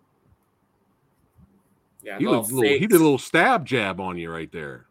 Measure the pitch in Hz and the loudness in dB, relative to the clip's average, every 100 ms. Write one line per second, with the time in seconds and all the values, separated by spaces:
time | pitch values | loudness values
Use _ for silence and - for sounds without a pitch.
0 | _ _ _ _ _ _ _ _ _ _ | _ _ _ _ _ _ _ _ _ _
1 | _ _ _ _ _ _ _ _ _ _ | _ _ _ _ _ _ _ _ _ _
2 | 107 98 196 143 107 131 117 139 208 180 | -12 -4 0 0 -2 0 2 2 4 4
3 | 160 131 - 165 214 240 131 131 98 90 | 4 2 0 2 2 2 0 -2 -2 -4
4 | 92 87 82 82 80 85 71 64 _ | -8 -8 -8 -10 -10 -12 -12 -14 _